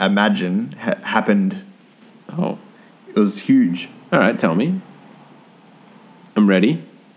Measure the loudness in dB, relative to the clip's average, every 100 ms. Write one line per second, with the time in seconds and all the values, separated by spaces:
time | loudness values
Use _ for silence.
0 | 0 2 2 0 -2 -2 -4 -8 -6 -6
1 | -2 -2 0 2 0 -4 -12 -20 _ _
2 | -20 -20 -14 -6 -4 -6 -12 -20 -20 -20
3 | -8 0 0 -2 2 2 2 -2 -10 -18
4 | -4 0 2 2 0 0 0 -2 -6 -20
5 | -20 -20 -20 -20 -20 -20 _ -20 -20 -20
6 | -20 -20 -8 0 4 4 2 0 -6 -20
7 | _